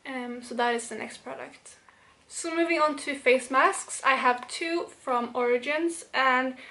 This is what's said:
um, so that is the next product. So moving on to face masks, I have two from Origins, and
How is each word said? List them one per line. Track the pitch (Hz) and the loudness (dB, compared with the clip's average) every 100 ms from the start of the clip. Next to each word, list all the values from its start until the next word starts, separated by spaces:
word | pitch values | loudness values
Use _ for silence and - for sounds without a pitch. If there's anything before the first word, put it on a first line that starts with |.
| 277 | -10
um, | 254 247 240 | -8 -8 -10
so | 240 240 | -8 0
that | 240 233 | 0 0
is | - | -4
the | 220 | -8
next | - - | -10 -12
product. | 147 123 135 - - - _ _ _ _ _ | -12 -12 -12 -16 -20 -20 _ _ _ _ _
So | - 330 | -10 -4
moving | 330 330 330 | 0 2 4
on | 302 294 | 2 0
to | 294 277 | -6 0
face | 247 254 254 | 4 4 4
masks, | 262 339 370 - - 269 | 4 4 2 -6 -2 2
I | 262 | 4
have | 247 240 - | 4 2 -4
two | - 330 339 - - | -8 -4 -4 -4 -10
from | - 247 240 | -2 -2 0
Origins, | 247 240 247 262 311 339 330 - | -2 0 0 0 0 0 -4 -4
and | - 262 254 262 254 - | 2 4 4 0 -6 -16